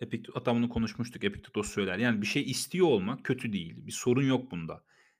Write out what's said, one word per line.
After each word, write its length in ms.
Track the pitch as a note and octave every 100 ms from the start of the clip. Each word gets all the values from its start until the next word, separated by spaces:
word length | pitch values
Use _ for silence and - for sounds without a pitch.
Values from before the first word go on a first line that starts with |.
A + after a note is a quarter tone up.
Epiktet-, 340 | A#2 A2+ -
hatta 200 | C3 B2+
bunu 140 | A#2 A#2+
konuşmuştuk. 560 | A#2 A2+ - A#2 -
Epiktetos 480 | G2+ - - G#2 G2+
söyler. 260 | - F#2+ F2+
Yani 240 | A#2+ G#2+
bir 40 | G2+
şey 240 | D3 C3+
istiyor 360 | B2 - F3 F3
olmak 380 | A2 F#2 C#3
kötü 280 | - B2+ A#2+
değil. 340 | G2+ E2 - -
Bir 60 |
sorun 300 | - B2+ B2
yok 280 | C#3 B2+ -
bunda. 340 | F2 D#2+ - _ _ _ _